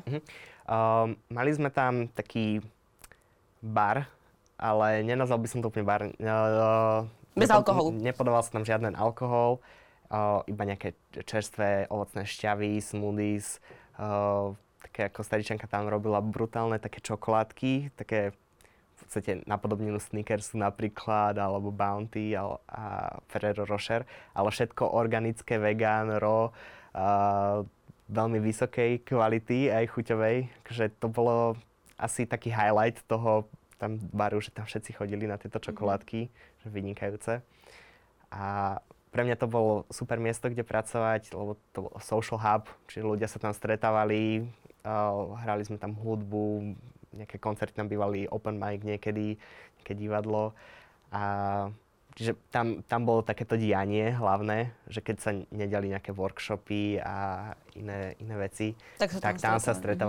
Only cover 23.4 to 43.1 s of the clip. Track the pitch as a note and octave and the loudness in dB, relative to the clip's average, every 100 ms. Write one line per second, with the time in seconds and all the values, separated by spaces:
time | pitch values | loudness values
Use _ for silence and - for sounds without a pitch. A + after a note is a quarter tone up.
23.4 | G#2 G#2 G2+ G#2 - A#2 - - - G2+ | 0 0 -2 -2 0 -2 -2 -12 -6 0
24.4 | G#2 - A#2 - B2 A2+ A#2 A2+ A2 A2+ | 0 2 -2 0 2 2 2 2 0 -2
25.4 | - A2+ G#2+ A2 A2 A2 A2 G#2+ G#2+ A2 | -2 2 2 4 2 2 2 2 4 4
26.4 | A2+ - - - - - F#2+ G2+ G2+ G2+ | 2 -2 -18 -20 -12 -2 2 4 4 4
27.4 | G2+ G#2 G2+ - - - - G#2+ A2+ A2+ | 2 0 -2 -12 -20 -20 -6 -2 0 2
28.4 | A2 G#2+ B2+ - A#2 A#2+ - B2+ A2 A2+ | 0 0 -2 2 2 2 2 4 4 2
29.4 | - B2 C#3 A2 A#2 - A#2 A2 A2 B2 | 2 2 4 2 2 -2 -2 2 2 2
30.4 | B2+ - - A#2+ G#2+ - A#2 A#2 A#2 A#2 | -2 -10 -10 -2 -2 -2 -2 2 4 4
31.4 | A#2 A2+ - _ _ - A2+ - A#2 A#2+ | 2 0 -8 _ _ -8 -4 -2 -2 -4
32.4 | A#2 A2 G#2+ G#2+ A2+ A#2+ - A2+ A#2 A2 | -2 2 4 6 4 0 -2 0 2 2
33.4 | G#2+ - _ - G#2+ A2 F2+ G#2 G#2 G#2 | 0 -10 _ -8 -6 -6 -4 -2 0 0
34.4 | - - G#2+ - - - G2+ G#2 G#2+ G2+ | -4 -8 -8 -8 -8 -8 -6 -4 -4 -6
35.4 | G#2 A2+ - G#2+ G2+ G2+ - A2+ A#2 - | -8 -8 -6 -2 0 0 -2 -6 -6 -10
36.4 | - _ A2 G#2 G2 G2+ G2+ G#2 - A#2+ | -20 _ -12 -8 -6 -6 -6 -4 -4 -4
37.4 | - _ - - - - _ _ _ G2 | -6 _ -20 -20 -20 -20 _ _ _ -8
38.4 | G2 G2+ G2 G2 - - _ B2 A#2+ A#2 | -4 -2 -2 -2 -8 -18 _ 0 0 2
39.4 | A#2 A#2 A2 G#2 - - B2 A#2 A2+ A2+ | 2 4 4 2 -2 -8 -4 -2 -2 -2
40.4 | B2+ A#2+ A#2 A2 A2 A#2+ A2+ A2 - F#2+ | -2 -4 -2 -2 -2 0 2 0 -2 -8
41.4 | G#2 G#2 _ - F#2+ A2 - A2 - A2 | -8 -8 _ -10 -10 -10 -2 0 0 0
42.4 | G#2+ A2 - - - - A2 | 4 2 0 -14 -14 -4 -2